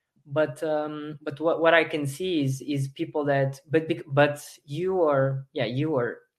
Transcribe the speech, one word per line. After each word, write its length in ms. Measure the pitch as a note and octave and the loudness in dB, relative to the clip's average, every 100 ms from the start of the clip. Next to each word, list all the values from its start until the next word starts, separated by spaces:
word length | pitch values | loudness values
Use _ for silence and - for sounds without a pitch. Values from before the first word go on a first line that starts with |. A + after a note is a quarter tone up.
| _ _ D3 | _ _ -6
but, 360 | C#3+ D3+ C3+ | -2 -2 -2
um, 540 | D#3+ D3+ D3+ D3+ D3 D3+ | -2 -2 -2 -6 -10 -10
but 180 | - C#3+ | -10 -2
what, 220 | D#3+ D#3 | 0 2
what 120 | E3 | 6
I 100 | E3 D#3+ | 6 4
can 200 | D#3 C#3+ | -2 -4
see 380 | C#3 F#3 E3 | -4 -2 0
is, 180 | C3+ C3 | 0 -2
is 280 | - C#3+ C3+ | -4 -2 -4
people 340 | - D#3+ D#3 C#3+ | -4 -6 -2 0
that, 340 | C#3 C3+ C3+ - | 2 2 -2 -2
but 180 | D#3+ D#3 | -2 0
bec-, 160 | B2 - | -6 -2
but 360 | C#3 D3 C#3+ - - - | 4 4 2 -12 -20 -12
you 380 | D3 F#3 F#3+ | -6 -2 2
are, 420 | D#3 C#3 C3+ C3+ C3+ | 2 4 2 -2 -8
yeah, 120 | D3+ A2 | -4 -2
you 300 | B2+ D#3 C#3+ | -2 0 0
are, 240 | A#2+ F2+ _ | -2 -6 _